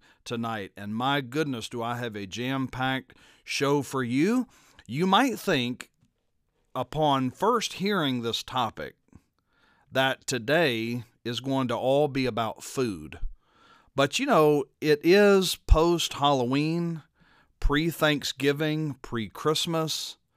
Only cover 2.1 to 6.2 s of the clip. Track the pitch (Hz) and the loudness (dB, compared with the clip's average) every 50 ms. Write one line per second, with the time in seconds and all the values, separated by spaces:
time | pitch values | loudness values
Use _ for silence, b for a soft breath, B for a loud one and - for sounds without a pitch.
2.1 | 104 104 101 95 82 107 123 131 135 135 135 120 - 120 131 131 131 131 - _ | -8 -8 -10 -10 -8 -8 -6 -4 -4 -4 -6 -6 -6 -4 -4 -4 -4 -4 -8 _
3.1 | - b b b b b b b - - 143 139 143 147 135 - - 131 127 117 | -20 b b b b b b b -4 -2 0 0 0 0 -2 -4 -4 -4 -4 -2
4.1 | 123 135 156 202 240 254 233 - b b b b b b b b 113 143 180 190 | 0 0 2 2 2 0 -2 -4 b b b b b b b b -4 -2 0 2
5.1 | 185 208 262 269 214 190 - 202 170 135 120 120 123 - - - _ _ _ _ | 4 4 2 2 -2 -4 -2 0 0 2 0 -2 -4 -8 -12 -18 _ _ _ _
6.1 | _ _ | _ _